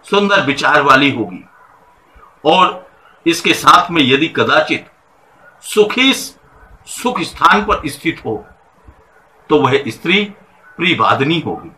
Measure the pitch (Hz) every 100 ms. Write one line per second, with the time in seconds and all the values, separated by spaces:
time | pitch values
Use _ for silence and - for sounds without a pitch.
0 | - 196 202 196 135 139 147 151 143 135
1 | 143 120 98 92 - _ - _ _ _
2 | _ - - _ 147 180 180 180 - _
3 | _ _ 165 165 180 - - 175 - 170
4 | 127 139 160 131 117 147 156 160 - _
5 | _ _ _ _ - _ - 214 208 247
6 | 262 247 - - _ _ - - - -
7 | 240 196 160 - 165 202 208 196 151 -
8 | 165 - 120 104 - _ _ _ - _
9 | _ _ _ _ _ 151 131 139 117 -
10 | 160 196 202 - _ _ - - 175 131
11 | 110 110 135 170 107 85 -